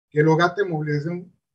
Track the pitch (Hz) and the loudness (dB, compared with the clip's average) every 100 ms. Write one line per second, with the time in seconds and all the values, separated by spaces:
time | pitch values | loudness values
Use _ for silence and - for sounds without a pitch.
0 | _ 147 156 160 175 202 190 156 151 147 | _ 0 4 4 2 0 -2 -2 -2 -4
1 | 160 175 180 _ _ | -4 -8 -12 _ _